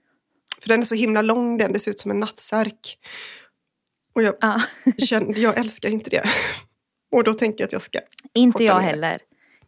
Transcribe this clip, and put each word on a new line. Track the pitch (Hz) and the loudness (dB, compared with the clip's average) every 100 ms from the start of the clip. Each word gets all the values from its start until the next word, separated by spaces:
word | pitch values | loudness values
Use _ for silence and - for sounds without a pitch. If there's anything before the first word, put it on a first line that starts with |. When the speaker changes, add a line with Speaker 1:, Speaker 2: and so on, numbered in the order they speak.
| _ _ _ _ - - | _ _ _ _ -12 -6
Speaker 1:
för | - | 0
den | 226 | 0
är | |
så | 233 | 0
himla | 220 233 214 | -2 0 0
lång, | 214 226 240 233 | 0 0 0 0
den. | 202 | -2
Det | 190 | -2
ser | 214 | -4
ut | 196 | -6
som | 208 | -4
en | 202 | -4
nattsärk. | 214 - - 220 220 - - - - - - - - _ _ _ _ _ _ | -4 -4 -2 0 -2 -4 -14 -16 -16 -16 -16 -18 -20 _ _ _ _ _ _
Och | - | 0
jag | 214 196 | 0 2
Speaker 2:
Ja. | 214 180 226 - | 0 0 -2 -2
<laughs> | - - | 0 2
Speaker 1:
känner, | 269 220 208 208 | 2 0 0 0
jag | 226 214 | 2 2
älskar | 226 - 196 | -2 -4 -2
inte | 214 - | -4 -2
det. | - 208 - - - - | -2 0 -2 -2 -6 -14
<laughs> | _ _ _ _ | _ _ _ _
Och | 254 | 2
då | 226 | 2
tänker | 220 220 214 | 2 0 -2
jag | 190 | -4
att | |
jag | - | -6
ska | - - - - - | -6 -8 -10 -12 -4
Speaker 2:
Inte | 233 247 | 4 4
Speaker 1:
korta | 220 | 6
Speaker 2:
jag | 226 185 | 4 4
Speaker 1:
ner. | 185 | 2
Speaker 2:
heller. | 151 160 165 _ _ _ _ | 0 -4 -6 _ _ _ _